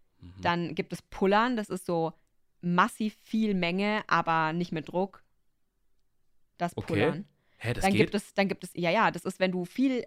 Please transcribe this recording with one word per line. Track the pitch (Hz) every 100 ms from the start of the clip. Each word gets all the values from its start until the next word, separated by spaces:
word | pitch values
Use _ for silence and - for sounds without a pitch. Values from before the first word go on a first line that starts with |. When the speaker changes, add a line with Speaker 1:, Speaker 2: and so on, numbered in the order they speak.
| _ _
Speaker 1:
Mhm. | 90 92
Speaker 2:
Dann | 175 170 170 160
gibt | -
es | 170
Pullern, | - - 190 208 240 233
das | 208
ist | 180 -
so | 170 165 - _ _ _ _
massiv | 175 175 208 - 214 -
viel | - 220 220
Menge, | 190 170 185 208 214 -
aber | 165 170 160 156
nicht | 170 175
mit | 160 151
Druck. | 170 196 - _ _ _ _ _ _ _ _ _ _ _ _ _ -
Das | 175 -
Speaker 1:
Okay. | -
Speaker 2:
Pullern. | 101 139 165 - _ _ _
Speaker 1:
Hä, | 117
das | 120
Speaker 2:
Dann | 190
Speaker 1:
geht? | 202
Speaker 2:
gibt | 202 202
es, | -
dann | - 196
gibt | 185
es, | 180
ja, | - 170
ja, | 202 175
das | 175
ist, | 185 -
wenn | 185
du | 180 175
viel | - 269 254